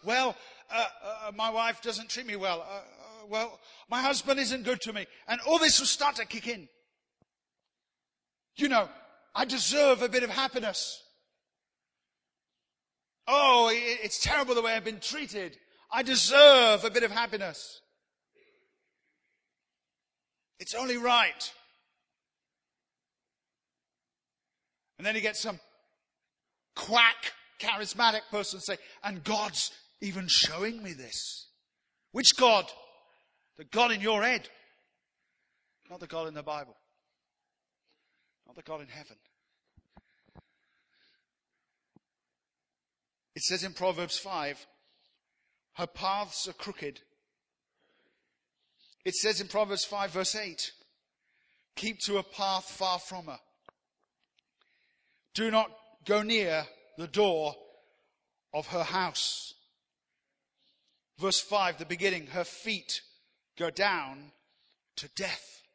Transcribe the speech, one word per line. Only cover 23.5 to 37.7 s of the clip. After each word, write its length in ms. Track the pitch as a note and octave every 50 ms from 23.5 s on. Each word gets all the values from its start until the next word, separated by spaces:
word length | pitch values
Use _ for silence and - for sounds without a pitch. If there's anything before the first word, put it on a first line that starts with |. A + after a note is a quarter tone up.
| _ _ _ _ _ _ _ _ _ _ _ _ _ _ _ _ _ _ _ _ _ _ _ _ _ _ _ _ _
And 100 | - F3
then 80 | G#3 A3
you 60 | A3
get 160 | G3+ G#3+ G#3+
some 220 | - - A3 F#3+ - - _ _ _ _ _ _ _ _ _ _ _ _ _ _ _ _ _ _ _ _ _ _
quack, 580 | - - F#3 A3 A#3+ A#3 A3+ A3+ - - - - - - _ _ _
charismatic 600 | - G#3+ G#3+ G3+ G#3+ - - G#3+ A#3+ A3+ G#3+ G#3+ G#3+ -
person 300 | G#3 G#3 G3 - F#3 F#3
say, 180 | - - F#3+ - - - - - -
"And 200 | G3+ G3 F3 C#3+
God's 480 | G3 G#3+ G#3 G#3 G3+ - - - - - - - _ _ _
even 260 | G#3 G3 F3+ F#3+ F#3
showing 560 | E3+ - - - D3+ D#3 E3+ G3 A3 A#3 A3+ G#3
me 80 | F#3 D#3+
this." 540 | C3 B2+ A#2 - - - - - - - - _ _ _ _ _ _ _ _ _ _ _ _
Which 240 | - A#3+ C4 - -
God? 300 | - B3+ A#3+ A3 G3 - - - - - - - - _ _ _ _ _ _ _ _ _ _ _
The 60 | - D#3
God 280 | _ - G#3+ A#3+ A#3+
in 100 | A3+ G3+
your 200 | G3 A3 A3 G#3 G#3+
head. 260 | B3 B3+ - - - - - _ _ _ _ _ _ _ _ _ _ _ _ _ _ _ _ _ _ _ _ _ _ _ _ _ _
Not 100 | F3+ F3
the 60 | F3
God 200 | D#3 E3 E3 D#3+
in 60 | D#3+ D3+
the 100 | D3+ C#3+
Bible. 320 | D#3+ D3+ D3 C#3+ - - _ _ _ _ _ _ _ _ _ _ _ _ _ _ _ _ _ _ _